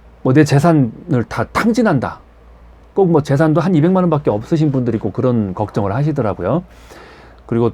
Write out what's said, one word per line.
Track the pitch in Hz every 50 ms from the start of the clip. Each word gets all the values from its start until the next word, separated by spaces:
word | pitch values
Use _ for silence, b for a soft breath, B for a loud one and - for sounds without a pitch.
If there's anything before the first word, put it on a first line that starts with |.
| - - - -
뭐, | - 131
"내 | 131 151 147
재산을 | - 139 139 143 175 160 147 131 110 - - - - 131 120 110 -
다 | - - 110 -
탕진한다". | - - - 233 220 254 226 208 156 120 104 85 - - - - - - - - - - - - - - - - -
꼭 | 202 190 170
뭐, | 170 147
재산도 | 147 - 139 139 160 156 151 170
한 | 143 196 185
이백만 | 143 151 185 190 185
원밖에 | 180 170 156 143 - 123
없으신 | 104 107 117 - 170 151 156 147
분들이 | 135 131 123 120 113 104
꼭 | - 101
그런 | - - 120 127 120 113 104 95 87
걱정을 | - 107 101 - 113 101 95 101
하시더라고요. | 131 147 156 147 143 110 101 90 85 85 98 139 175 180 B B B B B B B B B B B B B B B B
그리고 | - 117 117 120 110